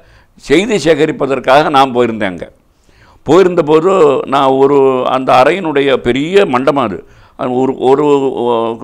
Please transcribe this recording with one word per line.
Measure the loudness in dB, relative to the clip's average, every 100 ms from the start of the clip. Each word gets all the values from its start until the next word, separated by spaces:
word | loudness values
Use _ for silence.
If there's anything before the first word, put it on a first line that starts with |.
| _ _ _ _
செய்தி | 0 0 0 -2
சேகரிப்பதற்காக | 0 0 0 -2 -4 -4 0 2 2
நான் | 2 0 0
போயிருந்தேன் | -2 -2
அங்க. | -6 -8 -14 _ _ _ _ _ _ _ 0
போயிருந்தபோது | 4 4 2 2 2 2 2 2 2 -2
நான் | -2 0
ஒரு, | 2 2 4 2 0 -2
அந்த | -2 2
அறையினுடைய | 2 2 0 -4 -2 0 -2
பெரிய | -2 -4 0 0 0
மண்டபம் | 0 0 -2
அது. | -2 -6 -14 _ _ -10
அது | -6
ஒரு, | -2 -2 -2
ஒரு, | 0 2 2 0 0 -4 -2 -2 -4 -6